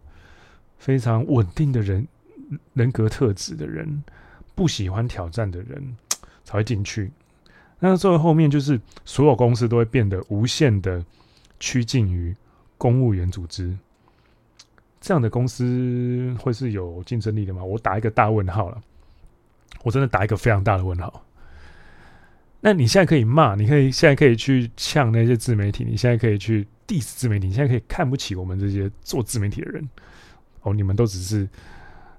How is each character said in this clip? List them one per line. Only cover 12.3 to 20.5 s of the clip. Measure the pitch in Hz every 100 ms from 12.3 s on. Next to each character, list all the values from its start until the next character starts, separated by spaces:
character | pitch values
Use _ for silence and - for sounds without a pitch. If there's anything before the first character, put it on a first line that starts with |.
| 92 _ _ _ -
公 | 127 123
务 | 123
员 | 95 87
组 | 92 85
织， | - 90 95 - _ _ _ _ _ _ - - _ _ _
这 | -
样 | 175
的 | 113
公 | 123 123
司 | - 123 123 127 123 123 123 127 120
会 | 127
是 | 113 127
有 | 101 87 87
竞 | 92 117
争 | 107 107
力 | 98
的 |
吗？ | 92
我 | 92 110
打 | 107 98
一 |
个 | 113
大 | 110 110
问 | 110 95
号 | 92 90
了， | 113 - _ _ - - _ _ _ _ -
我 | 120
真 | 131
的 | 135
打 | 98
一 | 98
个 | 107
非 |
常 | 123